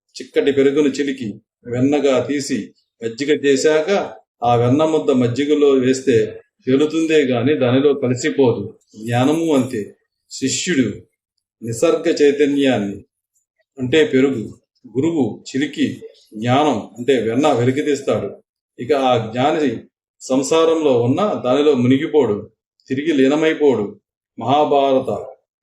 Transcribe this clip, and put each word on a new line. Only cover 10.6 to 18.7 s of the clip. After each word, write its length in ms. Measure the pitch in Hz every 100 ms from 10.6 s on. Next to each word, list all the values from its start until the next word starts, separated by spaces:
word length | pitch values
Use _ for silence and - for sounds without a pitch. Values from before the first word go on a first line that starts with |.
| 185 147 107 101 _ _ _ _ _ - 113
నిసర్గ 460 | 113 165 160 170
చైతన్యాన్ని, 920 | 147 147 135 143 143 135 120 101 98 - _ _ _ _ _ _ -
అంటే 260 | 123 156 151
పెరుగు, 540 | 131 135 117 104 - _ _ -
గురువు 560 | 127 160 165 113 - -
చిలికి 520 | 135 151 160 117 - - - _ 110
జ్ఞానం, 520 | 120 131 151 113 90 117
అంటే 240 | 120 127
వెన్న 260 | 110 117 151
వెలికితీస్తాడు. 960 | 120 123 131 147 139 - 107 101 - _ _ _